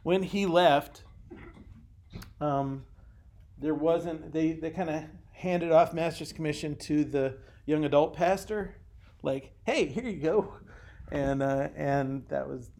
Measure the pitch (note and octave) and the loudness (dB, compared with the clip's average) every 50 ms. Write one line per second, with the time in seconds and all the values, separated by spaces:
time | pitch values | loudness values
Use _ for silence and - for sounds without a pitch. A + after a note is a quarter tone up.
0 | - D#3 F3+ F#3+ F#3 F3+ G3 G3+ G3 F3+ E3 F3 F3+ D#3+ C#3 D3 - - - - | -2 0 2 2 2 0 0 0 2 4 6 6 8 8 6 6 4 -2 -8 -20
1 | - - - - - - - - - - - - - - - - - - - - | -20 -20 -20 -20 -20 -20 -18 -18 -18 -18 -20 -20 -20 -20 -20 -20 -20 -20 -20 -20
2 | - - - - - - - - D3+ D3 C#3 C#3 C#3 C3+ C3+ C3+ B2+ - - - | -20 -16 -16 -16 -16 -16 -8 -4 -2 0 0 0 -2 -2 -4 -8 -10 -14 -20 -20
3 | - - - - - - - - - - - - C3+ D#3 D3+ D3 D3+ E3 E3 E3 | -20 -20 -20 -20 -20 -20 -20 -20 -20 -20 -14 -6 -4 -2 -2 0 2 2 2 2
4 | E3+ E3+ D#3+ D#3+ - D#3+ C#3+ D#3+ D#3 D#3+ D#3+ D#3+ E3 D#3+ D#3+ F#3+ F3+ D#3+ D3+ D#3 | 0 -4 -6 -8 -10 -6 -2 0 0 0 0 -2 -6 -6 -4 -4 -4 -4 -4 -6
5 | D#3 - - - - - - - - F#3 F3+ F3 E3 E3+ D#3+ D#3+ E3+ E3+ E3 D#3+ | -6 -10 -14 -20 -20 -20 -14 -8 -4 -2 -2 0 2 6 8 8 8 6 4 0
6 | E3 E3 E3 - D#3 - - - D#3+ D3+ D3 D3 E3 D3+ D3 D3 - - D3+ D3+ | -2 -2 -2 -4 -8 -10 -8 -4 -4 -4 -4 -4 -4 -6 -8 -8 -4 0 0 0
7 | D3 B2+ C3 C#3 C3+ C3+ C3 - - - - - - - D#3 D#3 D3+ C#3+ D3 C#3+ | 2 2 0 0 0 0 -2 -6 -14 -20 -20 -10 -4 0 0 2 2 4 4 4
8 | D#3 - - - F3 F3+ G3 G3 - - G#3+ G#3 F#3+ F3+ - - - - - - | 4 4 2 0 0 0 0 0 -2 -4 -6 -6 -6 -6 -10 -16 -20 -20 -20 -20
9 | - - - - - - C3+ C#3 - - - - - - C#4 D4 F#3 C#3 B2+ G#3 | -20 -20 -18 -8 -4 -4 -4 -4 -6 -12 -18 -8 -4 -2 0 0 0 0 -2 -4
10 | B3+ A#3+ F#3+ D3 C#3+ D#3+ F#3+ G#3 F#3+ - - - - - - - - - - - | -6 -6 -6 -2 0 2 2 2 2 0 -4 -16 -18 -20 -20 -20 -20 -20 -20 -18
11 | - - C#3+ C#3+ C#3 C#3 C#3 C3+ C3+ C#3 C3+ C3+ C#3+ - - D#3 D3 C#3 C#3 C#3 | -12 -8 -4 -2 0 0 0 0 0 0 0 0 -2 -4 -4 -4 -2 0 2 2
12 | C#3 C3+ C3+ C#3 C3 - C#3+ C#3 C3+ C#3 C#3 B2+ B2 - - | 0 0 -4 -6 -6 -6 -4 -4 -4 -4 -6 -10 -12 -14 -18